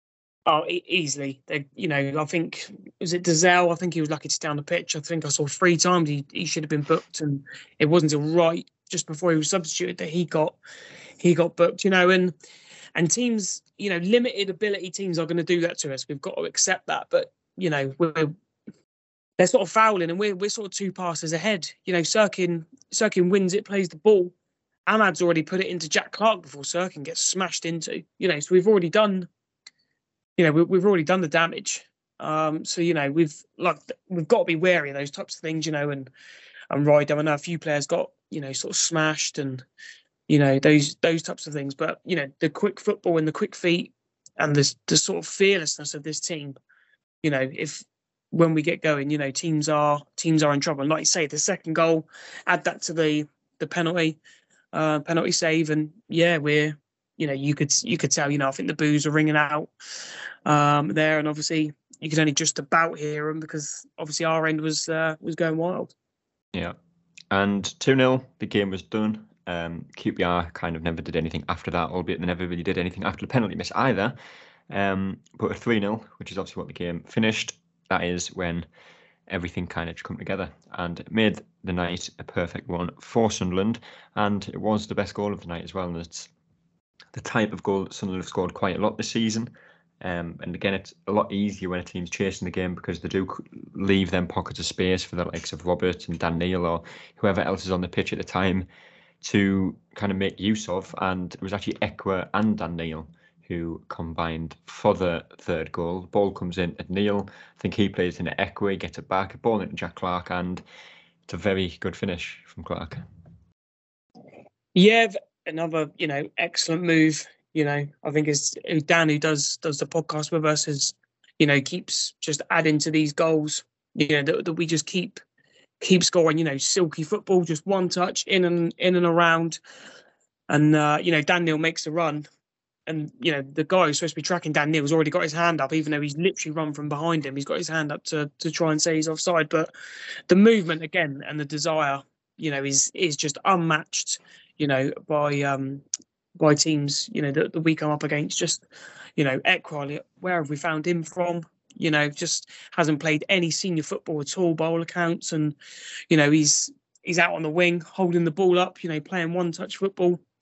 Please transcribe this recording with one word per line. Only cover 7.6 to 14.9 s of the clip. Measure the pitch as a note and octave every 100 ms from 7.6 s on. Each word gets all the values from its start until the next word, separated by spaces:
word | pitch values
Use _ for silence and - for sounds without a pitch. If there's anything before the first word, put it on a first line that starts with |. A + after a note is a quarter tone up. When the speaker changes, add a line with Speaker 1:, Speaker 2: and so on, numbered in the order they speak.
| - -
Speaker 1:
it | D3+
wasn't | E3+ D#3
until | D3+ D3+
right | E3+ E3 E3+ - _ -
just | F3+ -
before | D3+ F3+
he | D#3+
was | D3+
substituted | F#3+ D#3+ - F3+ F3+
that | F3
he | E3+
got, | E3+ D#3+ D3+ - - - - - - -
he | F3
got | D#3+ E3+ -
booked, | E3+ F3
you | G3
know, | F#3 F3+
and, | F#3 F3+ - - - - - - -
and | E3+
teams, | A#3 B3 A3 F#3 - - -
you | G3+
know, | F3
limited | F3+ A#3+ A#3+ G3 G3
ability | E3 G#3 G3 F3+